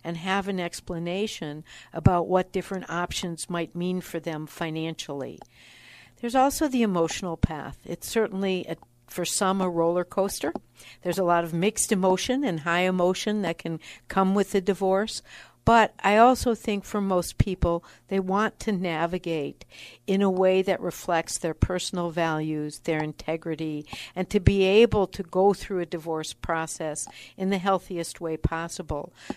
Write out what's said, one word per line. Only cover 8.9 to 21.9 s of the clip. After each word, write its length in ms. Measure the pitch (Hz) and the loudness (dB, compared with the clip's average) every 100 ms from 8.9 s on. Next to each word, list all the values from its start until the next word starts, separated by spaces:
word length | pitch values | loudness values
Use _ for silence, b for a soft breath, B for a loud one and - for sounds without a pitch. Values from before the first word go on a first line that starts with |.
| _ - | _ -12
for 160 | - | -6
some, 360 | 170 - 190 196 | -4 0 2 2
a 80 | 185 | 0
roller 360 | 170 165 175 | 2 2 2
coaster. 500 | 175 - 196 - 294 - - B B B | 0 -2 -2 -2 -4 -6 -10 B B B
There's 160 | 180 180 | -4 0
a 60 | |
lot 180 | 175 170 | 4 2
of 100 | 170 | 2
mixed 380 | 165 202 - - | 0 0 0 0
emotion 540 | 196 185 185 - 262 | 2 4 2 2 0
and 160 | 269 165 | 0 -2
high 220 | 165 175 | 0 2
emotion 600 | 185 185 180 185 208 208 | 2 4 2 2 -2 -2
that 160 | 175 165 | -2 -4
can 220 | 165 160 B B - | -6 -8 B B -4
come 300 | 190 190 202 | 2 4 4
with 160 | 190 | 2
the 80 | 202 | 0
divorce. 600 | 185 185 190 190 220 - - B B B | 0 0 2 2 0 -6 -14 B B B
But 300 | - 233 214 - | 4 6 6 2
I 140 | 196 214 | 4 8
also 380 | 247 254 247 | 8 6 2
think 300 | 220 - 202 | 0 -2 -4
for 160 | - 208 | -2 -2
most 380 | 196 180 175 - | 0 0 0 0
people, 460 | 202 185 175 170 B B B | -2 0 0 -2 B B B
they 100 | 196 | -2
want 400 | 185 196 226 - | 0 0 0 -4
to 120 | - | -4
navigate 920 | 185 180 160 170 180 170 160 143 - - B B B - | -2 -2 -2 -2 -2 -4 -4 -4 -10 -20 B B B -2
in 140 | 196 | 2
a 100 | 196 | 2
way 300 | 185 185 190 | 4 4 4
that 180 | 190 180 | 2 0
reflects 580 | 180 - - 170 - - | -2 -6 -2 -2 -2 -4
their 160 | 170 | -4
personal 560 | 156 - 180 - | -2 -2 -2 -4